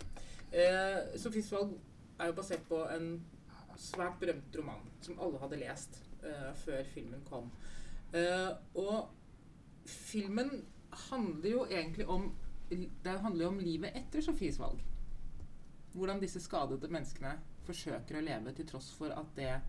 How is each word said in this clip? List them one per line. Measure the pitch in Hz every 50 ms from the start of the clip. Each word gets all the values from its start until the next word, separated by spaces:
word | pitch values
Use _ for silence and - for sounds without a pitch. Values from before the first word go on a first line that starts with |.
| - - - - - - - - - -
Eh, | - 175 175 180 185 190 190 190 196 180 - - -
Sophie's | 208 208 233 214 214 214 -
valg | 208 196 202 202 170 - - - - - - - - -
er | 165
jo | 170 165
basert | 190 190 - 175 170 - -
på | 165 160 160 160 165
en | 165 165 165 170 170 165 - - - - - - - - - - -
svært | - - - 185 180 180 180 -
berømt | 180 170 156 139 139 - -
roman | 151 147 143 - - - - - -
som | - 175 175 -
alle | - 175 139 131
hadde | 139 135 147 143
lest, | 123 123 139 143 - - - - - - - -
eh, | - 156 147 143 135 135 139 - -
før | 156 139 135 135
filmen | - - 151 113 117 123 139 139 -
kom. | 135 123 120 120 - - - - - - - - - - - -
Eh, | - 170 175 175 180 185 185 190 - - - - -
og | 180 190 202 214 220 - - - - - - - - - - - - - - - - -
filmen | - - - - - - 214 196 196 202 226 254 285 277 220 - - - - - - - - - -
handler | 262 254 214 180 156 151 165 208
jo | 233 254 254
egentlig | - 196 175 156 165 160 202 202 160
om, | 185 185 202 214 - - - - - - - -
det | 175 180 180 - - - - 185 185 190
handler | 202 220 185 165 165
jo | 175
om | 196 196
livet | 180 170 165 156 190 - -
etter | 254 254 - - 311
Sophie's | 302 339 302 - 190 147 - -
valg. | - - - - - - - - - - - - - - - - - - - - - - - - - - -
Hvordan | 180 190 190 196 202
disse | 196 170 - 175
skadede | - - - 139 139 135 135 131 - 151
menneskene | 170 160 - - - - 135 135 147 - - - - - -
forsøker | - 175 - - 156 123 113 117 - 139
å | 151 156
leve | 165 127 110 107 127 131
til | - 156
tross | - - 131 131 -
for | - - 156 147
at | - - 156 - -
det, | 139 139 127 - - -